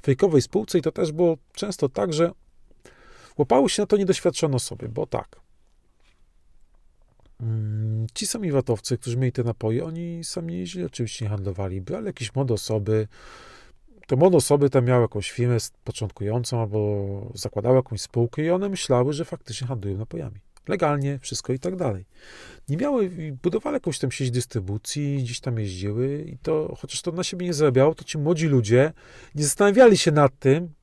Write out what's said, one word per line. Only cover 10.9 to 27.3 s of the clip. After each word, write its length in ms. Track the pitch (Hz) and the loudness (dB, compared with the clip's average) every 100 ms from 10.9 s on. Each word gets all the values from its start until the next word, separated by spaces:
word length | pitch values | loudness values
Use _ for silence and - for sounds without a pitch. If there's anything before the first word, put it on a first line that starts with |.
| - 113 - | -6 -8 -6
nie 40 | 107 | -6
handlowali, 520 | 104 95 95 98 95 | -4 -4 -6 -6 -6
brali 260 | 90 190 208 | -6 -6 -6
jakieś 280 | - 110 | -8 -6
młode 200 | 131 135 | -4 0
osoby, 540 | 110 - 110 101 110 107 - - - - - - - _ - - | -2 0 -2 0 0 -2 -10 -20 -20 -20 -20 -20 -20 _ -20 -2
te 100 | 131 | 4
młode 200 | 180 170 | 6 6
osoby 340 | - 147 139 | 4 4 4
tam 140 | 135 | 4
miały 180 | 120 123 | 4 4
jakąś 280 | 113 104 - | 4 -2 -6
firmę 240 | - 120 | -2 0
s-, 180 | 120 - _ | 0 -2 _
początkującą 760 | - - 104 - 101 117 120 120 | -12 -8 -8 -6 -4 -2 -2 -4
albo 720 | 110 107 104 101 98 98 107 | -2 0 0 -2 -4 -6 -10
zakładały 420 | - 107 104 110 131 | -8 -6 -2 2 2
jakąś 240 | - 107 | 2 -8
spółkę 440 | - 120 117 - | -6 -2 -2 -2
i 60 | 160 | 0
one 180 | 180 202 | 0 -2
myślały, 440 | 190 - 123 127 | -6 0 2 2
że 120 | 151 | -2
faktycznie 420 | 165 165 - 110 120 | -6 -10 -10 -8 -6
handlują 320 | 127 101 95 | -6 -6 -6
napojami. 420 | 110 170 147 98 _ _ - | -8 -10 -10 -12 _ _ -6
Legalnie, 500 | 196 160 143 139 139 | 0 2 2 -2 -4
wszystko 340 | - - - | -8 -10 -4
i 60 | 131 | -4
tak 180 | 175 185 | -4 -4
dalej. 280 | 151 98 92 - - - - - - | -4 -4 -10 -20 -20 -20 -20 -20 -6
Nie 80 | 151 | -2
miały, 300 | 285 262 190 | 0 0 -2
i 260 | 170 156 | -4 -10
budowali 420 | 131 180 214 302 | -4 -2 -2 -2
jakąś 240 | 294 - 143 | -4 -4 -4
tam 120 | 135 | -4
sieć 200 | - 127 | -2 -2
dystrybucji, 920 | 123 - 113 95 104 - 147 143 143 | -2 -2 -6 -4 -6 -6 -4 -2 -2
gdzieś 180 | 123 120 | -4 -6
tam 180 | - 113 | -6 -4
jeździły 680 | 104 92 101 107 131 147 156 | -4 -4 -4 -2 -2 -4 -10
i 120 | 127 | -8
to, 360 | - 160 160 - | -2 -2 -2 -8
chociaż 240 | - - | -10 -8
to 100 | - | -6
na 120 | 165 | -4
siebie 220 | 175 | -6